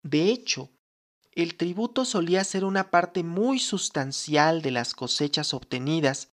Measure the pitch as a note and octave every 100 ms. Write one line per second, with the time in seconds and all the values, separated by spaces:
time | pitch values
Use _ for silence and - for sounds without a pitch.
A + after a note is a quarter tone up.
0 | D3 D3 F3+ B3 - - C#3 _ _ _
1 | _ _ _ - E3+ - E3+ F3+ A#3+ B3+
2 | B3+ G3+ E3+ F#3 F#3+ F#3+ F#3+ G3 F#3+ F3
3 | F3 F#3 E3+ F3 A#3+ C4+ - F#3+ - D#3
4 | C3+ C#3 - D3+ D#3 E3 D3+ B2 A#2 -
5 | B2+ - D3 D#3 D3 C3+ - B2+ C3+ E3
6 | D3 C3+ -